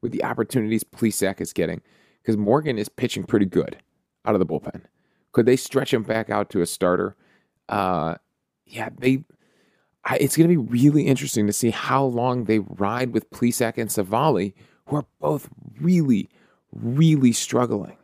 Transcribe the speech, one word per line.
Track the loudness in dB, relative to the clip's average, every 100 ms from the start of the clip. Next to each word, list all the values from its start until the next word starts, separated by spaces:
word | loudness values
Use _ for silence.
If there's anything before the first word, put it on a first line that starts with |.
with | -6
the | -6 -6
opportunities | -4 -2 -2 0 -2
Plesac | -4 -2 -2 0 -4 -4
is | -8
getting, | -4 -4 -4 _ _ _ _ -2
'cause | 0
Morgan | 2 2 2 -4
is | -6
pitching | -4 -4 -4
pretty | 0 2 2
good | 0 -2 -8 _ _ _ _ -2
out | 0
of |
the | 0
bullpen. | -2 -6 -14 _ _ _ _ _
Could | 2 4
they | 2
stretch | 0 -4 0
him | -2
back | 0 -4 -2
out | -4 -2
to | -2
a | -2
starter? | 0 0 2 -2 -8 _ _ _ _ -8
Uh, | -2 0 -2 -4 -6 _ _ _ _ _
yeah, | -12 -12 -2
they. | 0 0 -4 _ _ _ _ _ _ _
I, | -6 -2
it's | 0 4
gonna | 4
be | 4
really | 0 4 4 4 2
interesting | 0 0 -2 0
to |
see | 0 -2
how | -2 -2 0
long | 0 0 -2 -2
they | 0 0
ride | -2 -4 -4 -2 -2
with | -2 -4
Plesac | -2 -2 0 -2 -2
and | -6
Savali, | -4 -2 2 2 2 -2 -6 -20 _ -6
who | -6
are | -6 _
both | -4 -2 -6 -20 -20 -4
really, | 2 2 4 2 0 _ _ _ _
really | -10 -4 4 4 6 4
struggling. | 2 -2 0 0 -2 -6 -16